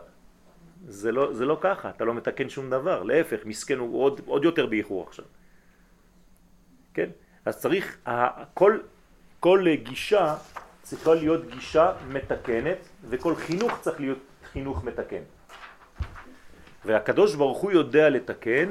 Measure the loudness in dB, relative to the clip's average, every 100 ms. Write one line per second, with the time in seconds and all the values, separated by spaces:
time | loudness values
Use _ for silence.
0 | -8 _ -20 _ _ -20 -20 -20 -20 -6
1 | -2 0 0 0 -2 0 0 -2 -6 -4
2 | -4 -2 -4 -4 -6 -6 -6 -4 -2 -2
3 | 0 0 0 -4 -8 -10 -4 -4 -2 2
4 | 2 0 -2 0 2 2 0 -2 -2 -6
5 | -8 -14 -20 -20 -20 -20 _ _ _ _
6 | _ _ _ -20 _ _ _ _ _ -6
7 | -6 -8 _ _ -8 -4 -2 -2 -2 -10
8 | -6 0 0 -2 -12 4 6 6 -2 -18
9 | _ _ -20 0 4 6 6 2 -2 -10
10 | 0 2 2 -2 -10 -18 -20 -20 -14 -2
11 | 4 4 4 0 -2 -12 0 4 4 2
12 | -6 -8 -4 -4 -2 -2 0 -4 -8 -20
13 | -8 -4 -2 -2 -2 -2 -2 -2 -6 -4
14 | -6 -6 -10 -20 -14 -8 -6 -6 -6 -8
15 | -8 -10 -12 -20 -20 -20 -20 -20 -20 -10
16 | -10 -10 -20 -20 -20 -20 -20 -12 0 0
17 | 2 4 4 4 0 0 2 2 4 4
18 | 6 4 -2 -6 0 0 2